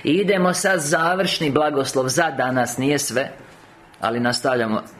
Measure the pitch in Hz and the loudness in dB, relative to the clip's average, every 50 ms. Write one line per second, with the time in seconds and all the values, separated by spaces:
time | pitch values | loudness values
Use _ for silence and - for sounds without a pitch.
0 | - 147 151 190 202 180 208 185 185 180 175 - - 190 190 175 147 143 170 160 | 0 0 2 2 2 2 2 2 2 2 0 0 0 0 0 0 0 0 0 0
1 | 165 170 185 190 196 185 - - 165 147 127 147 151 151 147 135 131 131 - 135 | 2 0 0 0 0 -2 -2 -2 0 0 2 2 2 2 2 0 -2 0 0 0
2 | 127 131 127 165 170 160 - 135 127 127 127 127 120 117 - - 131 139 147 139 | 0 2 0 0 0 0 0 -2 -2 0 0 0 0 -2 -2 -2 0 0 0 0
3 | - - 113 123 - - - - - - - - - - - - - - - - | -2 -2 -2 -2 -4 -4 -8 -16 -20 -20 -20 -20 -20 -20 -20 -20 -20 -20 -10 -6
4 | - 113 113 120 120 123 120 - - 135 127 123 113 110 110 - - - - | -4 -2 -2 0 0 0 -2 0 -2 0 0 0 0 0 -2 -4 -4 -8 -14